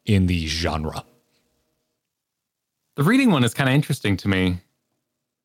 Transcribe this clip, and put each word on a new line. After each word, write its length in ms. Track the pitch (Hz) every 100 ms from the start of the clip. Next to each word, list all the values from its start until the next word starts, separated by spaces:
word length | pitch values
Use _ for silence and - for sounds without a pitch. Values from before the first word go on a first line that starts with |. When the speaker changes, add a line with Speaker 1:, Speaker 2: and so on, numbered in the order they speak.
Speaker 1:
in 220 | - 101 90
the 200 | 90 78
genre. 580 | 80 82 78 78 - - _ _ _ _ _ _ _ _ _ _ _ _ _ _ _ _ _ _ -
Speaker 2:
The 60 |
reading 280 | 143 254 262
one 140 | 156
is 100 | 120
kinda 180 | - 135
interesting 440 | 135 151 143 107 95
to 100 | 101
me 300 | 95 92 90 - _ _ _ _ _ _ _